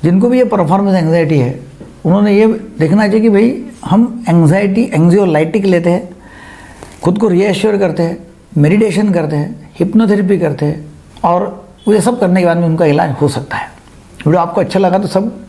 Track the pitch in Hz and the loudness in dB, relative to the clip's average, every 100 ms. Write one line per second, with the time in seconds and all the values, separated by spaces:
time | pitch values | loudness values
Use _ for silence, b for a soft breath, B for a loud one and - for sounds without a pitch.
0 | 156 185 240 254 233 208 160 190 202 185 | 2 2 2 2 0 0 0 0 2 0
1 | 160 170 160 151 123 131 - - - - | 2 0 2 0 0 -4 -14 -20 -20 -6
2 | 156 190 208 202 220 226 - - 156 196 | 0 2 2 4 2 0 -8 -4 0 2
3 | 214 220 226 202 233 - - - - 202 | 2 2 2 4 2 -2 -12 -14 -2 0
4 | 240 - - 170 160 185 202 202 233 156 | 0 -2 0 2 4 2 0 0 -2 2
5 | 170 185 190 151 160 202 196 175 170 175 | 2 4 2 0 0 -2 0 0 0 -2
6 | - - B B B B B B B B | -4 -18 B B B B B B B B
7 | - 202 214 175 202 185 220 202 190 160 | -4 0 0 2 0 0 0 0 -2 -2
8 | 170 170 - - - - 147 202 220 170 | -4 -6 -14 -20 -8 0 2 2 2 0
9 | 214 175 151 151 160 - - - 175 190 | 0 0 -2 -4 -6 -10 -18 -6 0 0
10 | 226 202 185 190 165 143 147 151 - - | 2 0 0 0 -2 -2 -4 -4 -12 -20
11 | - - - 175 - - - - - 208 | -20 -6 -2 -2 -2 -10 -20 -10 0 0
12 | 180 240 190 185 175 170 170 160 165 147 | 0 0 0 2 2 0 0 0 2 2
13 | 160 131 147 - 139 - - - - - | 0 -2 -2 -2 -8 -10 -10 -18 -20 -20
14 | - - 151 175 170 - 190 190 190 185 | -20 -6 -2 0 0 -2 -2 0 0 0
15 | 202 190 220 - | -2 -4 -4 -8